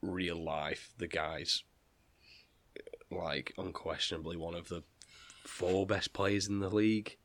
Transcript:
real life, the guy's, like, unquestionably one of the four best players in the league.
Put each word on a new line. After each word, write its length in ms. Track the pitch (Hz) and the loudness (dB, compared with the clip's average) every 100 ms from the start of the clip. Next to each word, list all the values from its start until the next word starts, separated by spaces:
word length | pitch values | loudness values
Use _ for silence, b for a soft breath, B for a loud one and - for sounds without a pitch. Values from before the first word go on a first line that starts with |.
real 420 | - 92 90 85 | -2 0 0 -2
life, 500 | 80 78 76 80 - - | -2 -2 -2 -4 -8 -8
the 80 | 85 | -4
guy's, 560 | 82 78 78 78 - - _ _ _ _ _ B B B B _ - - - - | 0 -2 -2 -2 -2 -2 _ _ _ _ _ B B B B _ -18 -16 -18 -10
like, 420 | 92 82 71 - - | -6 -2 -2 -4 -6
unquestionably 800 | 95 82 - 80 - 85 78 85 | -6 -4 -4 -2 -2 -2 -4 -6
one 180 | 82 | -4
of 140 | 85 82 | -6 -6
the 140 | 87 - _ B B B B | -8 -8 _ B B B B
four 420 | - - 90 95 95 | -14 -2 4 4 4
best 260 | 98 - | 2 0
players 360 | - 98 101 98 | 2 4 4 4
in 100 | 101 | 0
the 80 | 98 | 4
league. 460 | 107 107 110 104 - | 6 6 4 0 -12